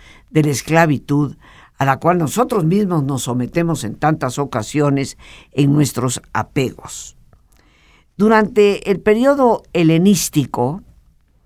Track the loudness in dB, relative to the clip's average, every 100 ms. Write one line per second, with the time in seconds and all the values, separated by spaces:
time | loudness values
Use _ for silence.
0 | -20 -20 _ 0 0 -2 0 2 2 0
1 | -2 -2 -2 -6 -20 -20 -14 -4 -2 0
2 | 0 0 0 -2 -2 0 0 0 0 -2
3 | -2 -4 -4 -4 -4 -2 -2 -4 -6 -2
4 | -2 0 -4 -4 -4 -4 -4 0 0 0
5 | -4 -10 -20 -20 -10 0 2 2 0 -2
6 | -4 -6 -8 -8 -6 -4 -4 -6 -18 -18
7 | -18 -20 _ _ _ _ _ _ _ _
8 | _ 0 2 4 2 2 2 2 -2 -2
9 | 2 2 2 2 2 0 _ 0 2 4
10 | 4 2 0 -2 -2 -2 -4 -4 -14 -20
11 | _ _ _ _